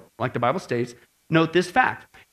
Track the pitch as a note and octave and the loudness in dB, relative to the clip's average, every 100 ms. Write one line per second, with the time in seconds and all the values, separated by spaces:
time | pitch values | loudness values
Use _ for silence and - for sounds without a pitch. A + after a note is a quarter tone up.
0 | - - A#2+ - A#2+ E3+ - A#2+ A#2+ - | -10 -6 -6 -2 0 -2 -2 -4 -4 -8
1 | _ _ - D#3+ D#3+ F3 F3+ C4 B3+ - | _ _ -2 2 2 2 0 2 0 0
2 | - - _ | -12 -20 _